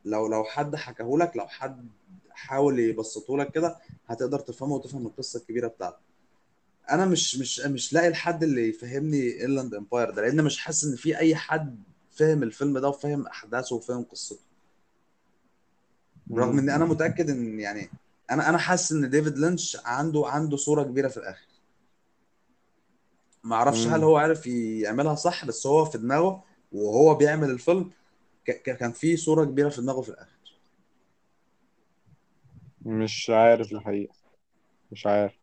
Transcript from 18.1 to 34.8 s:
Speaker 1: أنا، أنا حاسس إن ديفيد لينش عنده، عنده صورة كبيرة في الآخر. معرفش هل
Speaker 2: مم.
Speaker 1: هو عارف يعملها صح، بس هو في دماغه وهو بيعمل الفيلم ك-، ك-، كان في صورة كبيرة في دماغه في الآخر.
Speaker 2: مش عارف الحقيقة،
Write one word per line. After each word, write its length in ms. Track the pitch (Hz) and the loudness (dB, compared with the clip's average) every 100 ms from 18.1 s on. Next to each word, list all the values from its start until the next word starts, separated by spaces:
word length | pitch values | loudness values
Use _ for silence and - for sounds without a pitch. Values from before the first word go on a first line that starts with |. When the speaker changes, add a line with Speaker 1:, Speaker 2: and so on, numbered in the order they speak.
| _ - | _ -4
Speaker 1:
أنا، 180 | 131 147 | 0 2
أنا 100 | 165 | 2
حاسس 340 | 170 180 - | 2 0 0
إن 180 | 156 135 | -2 2
ديفيد 280 | 139 156 135 | 2 0 0
لينش 380 | 160 180 - - | 0 0 -4 -8
عنده، 420 | 120 123 156 151 131 | -6 -4 -2 -2 -2
عنده 300 | 139 156 139 | -2 -2 -4
صورة 260 | - 151 | 0 0
كبيرة 260 | 135 127 135 | 0 -2 -2
في 80 | - | -4
الآخر. 300 | 95 95 _ _ _ _ _ _ _ _ _ _ _ _ _ _ _ _ _ _ _ _ | -12 -14 _ _ _ _ _ _ _ _ _ _ _ _ _ _ _ _ _ _ _ _
معرفش 420 | 113 113 127 117 117 | -4 2 4 4 2
هل 120 | 160 | 4
Speaker 2:
مم. 60 | |
Speaker 1:
هو 120 | 156 156 | 6 6
عارف 300 | 156 156 127 | 6 2 0
يعملها 680 | 120 113 110 104 113 151 | -4 -2 -2 -2 0 0
صح، 300 | 147 175 170 | 2 -2 -2
بس 220 | 139 113 135 | -8 -6 2
هو 180 | 151 | 4
في 140 | 156 120 | 4 -2
دماغه 440 | 113 143 180 190 - _ _ | 0 2 2 0 -14 _ _
وهو 420 | 101 104 110 156 | -4 0 8 8
بيعمل 360 | 147 147 156 143 | 8 4 4 0
الفيلم 400 | 127 - 185 180 _ _ _ _ _ - | 0 0 0 0 _ _ _ _ _ -8
ك-، 40 | |
ك-، 260 | 120 - 123 | -6 -6 -6
كان 160 | 120 | -6
في 240 | 117 160 165 | -2 0 0
صورة 280 | 160 156 | 2 4
كبيرة 240 | 147 135 147 | 4 2 0
في 120 | 127 | 0
دماغه 200 | 123 131 | -4 -4
في 80 | 127 | -6
الآخر. 280 | - - _ - _ _ _ _ _ _ _ _ _ _ _ _ _ _ _ _ _ _ _ _ - - _ | -14 -20 _ -20 _ _ _ _ _ _ _ _ _ _ _ _ _ _ _ _ _ _ _ _ -20 -20 _
Speaker 2:
مش 480 | 113 110 110 - - | -6 -2 -2 -4 2
عارف 420 | 113 117 117 113 | 6 8 6 2
الحقيقة، 420 | 104 104 101 101 _ _ _ _ _ _ _ | -8 -6 -4 -6 _ _ _ _ _ _ _